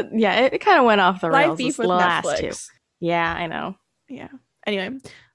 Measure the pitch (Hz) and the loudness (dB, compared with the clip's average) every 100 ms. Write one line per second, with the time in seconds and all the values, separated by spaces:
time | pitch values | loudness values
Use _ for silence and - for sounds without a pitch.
0 | - 220 208 190 262 - 427 339 247 208 | 2 0 2 2 2 0 4 4 6 4
1 | 180 190 170 269 311 - - 277 185 180 | 4 2 0 2 2 0 -4 -2 0 2
2 | 180 165 180 - - - - _ _ - | 2 0 -2 -4 -4 -8 -16 _ _ -8
3 | 170 170 165 170 170 - - 196 _ _ | -4 -2 -2 -4 -8 -8 -10 -12 _ _
4 | - 254 262 262 _ _ - 196 190 269 | -20 -18 -18 -20 _ _ -6 -6 -6 -10
5 | - - _ | -16 -20 _